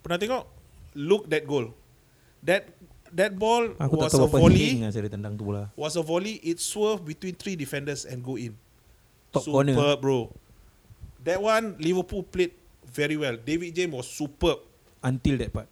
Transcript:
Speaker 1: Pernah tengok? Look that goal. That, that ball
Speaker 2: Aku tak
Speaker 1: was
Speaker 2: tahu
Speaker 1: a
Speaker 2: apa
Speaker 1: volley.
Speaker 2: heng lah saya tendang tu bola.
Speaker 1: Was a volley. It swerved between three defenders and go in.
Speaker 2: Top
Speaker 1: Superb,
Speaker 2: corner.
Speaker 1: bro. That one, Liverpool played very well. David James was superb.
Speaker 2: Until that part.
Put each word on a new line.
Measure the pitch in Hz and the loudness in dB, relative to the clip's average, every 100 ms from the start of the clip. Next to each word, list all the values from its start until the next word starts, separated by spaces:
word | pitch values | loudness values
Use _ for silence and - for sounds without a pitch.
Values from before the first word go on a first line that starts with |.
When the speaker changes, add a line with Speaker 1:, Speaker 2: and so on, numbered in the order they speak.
Speaker 1:
Pernah | - 175 | -4 -4
tengok? | 214 254 - - - - - 147 | -2 -4 -6 -20 -20 -20 -16 -8
Look | 147 202 165 | 2 2 2
that | 156 143 | -2 0
goal. | 143 117 - _ _ _ _ _ _ 139 | -2 -2 -12 _ _ _ _ _ _ 0
That, | 196 - - - - - | 0 -2 -20 -20 -20 -10
that | 170 208 190 | 0 0 0
ball | 214 240 233 - | 2 2 0 -2
Speaker 2:
Aku | 139 156 | 0 2
tak | 156 | 4
Speaker 1:
was | |
Speaker 2:
tahu | 135 | 4
Speaker 1:
a | 131 | 6
Speaker 2:
apa | 139 | 8
Speaker 1:
volley. | - - - 123 | 8 8 4 0
Speaker 2:
heng | 110 | -2
lah | |
saya | 104 104 | -4 -4
tendang | 101 104 | -6 -8
tu | 104 104 | -6 -4
bola. | 101 101 | -4 -6
Speaker 1:
Was | - 151 170 | -8 -4 -4
a | 156 | -2
volley. | 170 208 214 165 | -2 -2 -6 -6
It | 170 | -4
swerved | - 208 208 208 | -6 -2 -2 -2
between | 156 156 185 175 | -6 -10 -10 -8
three | 202 180 | -8 -6
defenders | 135 143 143 139 - | -6 -6 -6 -8 -10
and | 123 | -10
go | 123 123 | -8 -8
in. | 120 107 _ _ _ _ _ _ _ | -8 -14 _ _ _ _ _ _ _
Speaker 2:
Top | 139 | -4
Speaker 1:
Superb, | 151 139 143 | 2 2 4
Speaker 2:
corner. | 131 143 143 | 4 4 2
Speaker 1:
bro. | 135 131 113 - _ - - _ _ - - - 139 | 2 0 -2 -12 _ -20 -20 _ _ -20 -20 -8 -4
That | 185 | 0
one, | 208 220 226 160 | 2 2 0 -4
Liverpool | 156 180 175 202 | 0 0 -2 -8
played | 180 180 175 - _ _ 131 | -6 -2 -2 -2 _ _ -12
very | 123 147 151 | -4 -2 0
well. | 147 117 | -2 -4
David | 120 160 175 | -4 -4 -4
James | 165 180 131 | -4 -4 -4
was | 123 | -10
superb. | - 147 - 175 139 - _ _ _ | -8 -8 0 0 0 -8 _ _ _
Speaker 2:
Until | 127 131 - 131 | -4 0 0 0
that | 107 | -2
part. | - 104 | -6 -10